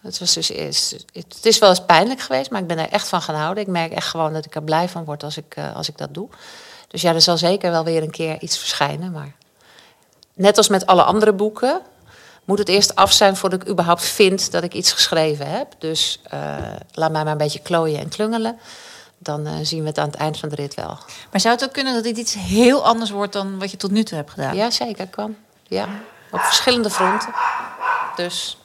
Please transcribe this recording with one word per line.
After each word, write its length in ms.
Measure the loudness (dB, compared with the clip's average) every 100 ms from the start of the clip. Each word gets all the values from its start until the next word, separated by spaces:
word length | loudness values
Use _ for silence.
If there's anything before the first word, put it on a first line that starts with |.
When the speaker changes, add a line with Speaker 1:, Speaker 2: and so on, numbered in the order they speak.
Speaker 1:
Het 180 | -10 -6
was 140 | -2
dus 160 | 0 -2
eerst, 440 | -4 -4 -2 -4 -6 -16
het 260 | -20 -18 -2
is 160 | 4 8
wel 100 | 8
eens 160 | 6
pijnlijk 360 | 6 6 6 -2
geweest, 300 | -2 -2 -2
maar 100 | -4
ik 60 | -4
ben 120 | -4
er 100 | -2
echt 200 | -4 -2
van 140 | -4
gaan 120 | -2
houden. 280 | -4 -2 -4
Ik 60 | -4
merk 240 | -4 -2
echt 160 | -4 -6
gewoon 240 | -2 -2
dat 120 | -4
ik 100 | -8
er 80 | -8
blij 260 | 0 0 0
van 160 | -4
word 180 | -10 -10
als 140 | -10 -12
ik, 200 | -12 -12
eh, 200 | -10 -8
als 120 | -10
ik 100 | -8
dat 160 | -10
doe. 140 | -10 -14 -16 -20 -20 -20 -20 -14
Dus 140 | -2
ja, 120 | 0
er 60 | 4
zal 160 | 4 4
zeker 320 | 2 0 0
wel 140 | 0
weer 180 | 0 -2
een 80 | -2
keer 300 | -4 -6 -6
iets 180 | -6 -6
verschijnen, 540 | -4 -2 -2 -2 -8
maar 220 | -8 -12 -18 _ _ _ -20 _ _ _ _ _
net 220 | 4 6 6
als 120 | 4
met 180 | 2 6
alle 160 | 6
andere 300 | 6 6 4
boeken 480 | 4 0 0 0 0 -4 _ _ -20 -20 -18
moet 140 | -2 0
het 100 | 4
eerst 260 | 4 4
af 180 | 4 6
zijn 240 | 8 6 4
voordat 260 | 0 -2
ik 60 | -2
überhaupt 360 | 0 2 2
vind 480 | 0 4 4 4 -2
dat 100 | -2
ik 120 | -4
iets 180 | -2 -2
geschreven 580 | 2 2 2 0 -2 -4
heb. 220 | -6 -8 -8
Dus, 420 | -6 -2 -4 -4 -10
eh, 260 | -8 -6 -6 -8 -12 -14
laat 180 | -2 0
mij 120 | 0
maar 100 | -2
een 60 | 0
beetje 240 | -2 -4
klooien 360 | -2 0 0 -2
en 80 | -6
klungelen. 500 | -4 -2 -2 -4 -6 -16 -20 -20 -20 -20 _
Dan, 280 | -8 -6 -4
eh, 60 | -4
zien 180 | -4 -4
we 60 | -4
het 100 | -2
aan 80 | -2
het 100 | -2
eind 220 | -4 -4
van 100 | -8
de 60 |
rit 200 | -6 -8
wel. 240 | -8 -10 -12 -16 -20 -4
Speaker 2:
Maar 100 | 0
zou 140 | 2
het 100 | 2
ook 80 | 0
kunnen 220 | -4 -2
dat 80 | -2
dit 120 | -2 -4
iets 160 | -4
heel 500 | -6 0 6 8 8 4
anders 240 | 2 0
wordt 220 | -4 -4
dan 260 | -4 -6 -6
wat 120 | -8
je 60 | -6
tot 140 | 0
nu 120 | 0
toe 120 | 0 -4
hebt 140 | -8
gedaan? 260 | -6 -4 0
Speaker 1:
Ja, 140 | 0
zeker, 360 | 0 -4 -6 -10
kan. 280 | -8 -8 -10 _ _
Ja, 260 | _ -6 -6 -10 -14 -20 -10
op 100 | -4
verschillende 500 | 0 2 2 2 0
fronten. 440 | 0 0 0 -4 -4 -4 -4 -10 -8 -4 -4 -4 -6
Dus. 400 | -6 -6 -8 -12